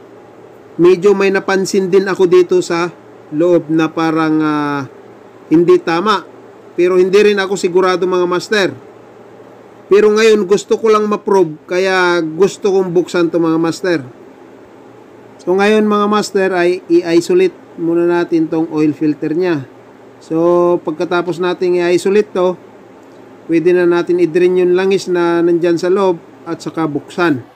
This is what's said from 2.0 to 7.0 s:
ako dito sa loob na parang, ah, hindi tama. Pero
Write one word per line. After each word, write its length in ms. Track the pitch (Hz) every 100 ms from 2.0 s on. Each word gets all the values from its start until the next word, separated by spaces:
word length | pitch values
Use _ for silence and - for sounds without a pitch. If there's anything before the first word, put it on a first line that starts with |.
ako 240 | 196 180 180
dito 320 | 180 175 180
sa 320 | 170 170 175 - - - -
loob 400 | 151 175 170 147
na 160 | 160 160
parang, 480 | 165 160 160 160 156
ah, 400 | 156 151 147 143 131 - - - - - -
hindi 320 | 160 170 175
tama. 400 | 170 165 208 190 - - - - - -
Pero 240 | 180 185